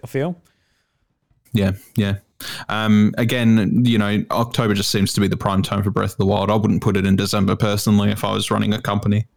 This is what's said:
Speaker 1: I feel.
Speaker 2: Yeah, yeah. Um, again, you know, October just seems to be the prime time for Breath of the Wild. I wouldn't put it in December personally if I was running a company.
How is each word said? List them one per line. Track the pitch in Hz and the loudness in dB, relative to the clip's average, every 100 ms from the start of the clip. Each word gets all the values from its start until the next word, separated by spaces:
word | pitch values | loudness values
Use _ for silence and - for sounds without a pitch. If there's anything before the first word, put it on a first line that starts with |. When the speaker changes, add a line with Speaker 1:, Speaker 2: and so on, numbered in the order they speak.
Speaker 1:
I | 127 | -8
feel. | 135 156 175 _ _ _ _ _ _ _ _ _ _ _ | -6 -4 -6 _ _ _ _ _ _ _ _ _ _ _
Speaker 2:
Yeah, | 110 95 95 - - | -2 0 -2 -6 -2
yeah. | 101 98 - _ - - - | -2 -4 -8 _ -14 -12 -6
Um, | 107 110 107 104 - | -2 2 4 4 2
again, | 117 127 113 110 101 - | -2 2 2 4 2 2
you | 123 113 | 2 2
know, | 101 104 - | 2 -2 -2
October | 107 117 - 113 | -2 -2 0 0
just | 101 104 | 0 0
seems | 107 98 | 0 0
to | - | 0
be | 98 | 0
the | - | 0
prime | 104 95 | -2 -2
time | 95 101 | -2 -2
for | 98 | -2
Breath | 104 101 | -2 -4
of | - | -2
the | 95 | 0
Wild. | 101 98 | 0 0
I | 107 | 0
wouldn't | 101 87 | 2 0
put | 110 98 | 0 0
it | 95 | 2
in | 95 | 2
December | 101 107 98 | 2 0 0
personally | - 110 104 - 104 104 | 0 0 0 2 2 2
if | 101 | 0
I | 101 | -2
was | 101 - | -4 -2
running | 104 104 | -2 0
a | 104 | -2
company. | - 101 104 104 - | -2 -2 0 0 -2